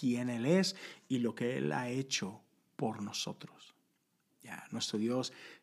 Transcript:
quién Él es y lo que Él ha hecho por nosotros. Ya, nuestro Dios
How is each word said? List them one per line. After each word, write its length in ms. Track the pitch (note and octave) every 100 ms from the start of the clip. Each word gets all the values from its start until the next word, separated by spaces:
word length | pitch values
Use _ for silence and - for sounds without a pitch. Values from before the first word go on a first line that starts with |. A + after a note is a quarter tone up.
quién 300 | C3 A#2+ B2
Él 160 | A#2 B2+
es 300 | F3+ F#3+ - - - -
y 100 | C3
lo 160 | A#2
que 240 | G#2 A#2+ C3
Él 140 | D3
ha 180 | D3 B2
hecho 500 | C3 C#3 - F#2+ - - _ _ -
por 260 | A2+ G#2+
nosotros. 720 | G2+ - - - - - - - _ _ _ _ _ _
Ya, 220 | - - -
nuestro 280 | A#2 - G#2+
Dios 340 | A2 B2+ B2 - - -